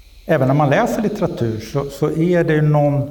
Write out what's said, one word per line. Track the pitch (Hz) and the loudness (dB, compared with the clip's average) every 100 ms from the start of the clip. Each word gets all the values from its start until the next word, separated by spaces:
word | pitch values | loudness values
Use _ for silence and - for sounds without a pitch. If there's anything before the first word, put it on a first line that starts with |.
| - - - | -20 -14 -2
även | 160 131 | 0 2
när | |
man | 147 147 | 2 2
läser | 160 247 247 | 2 2 0
litteratur | 214 - 170 - 117 107 | -2 -2 -4 -2 -4 -4
så, | - 143 | -6 -6
så | 139 - 151 | -6 -4 -2
är | 156 170 175 | 0 0 2
det | 160 | 2
ju | 151 | 2
någon, | 151 151 147 139 123 | 2 2 2 0 -4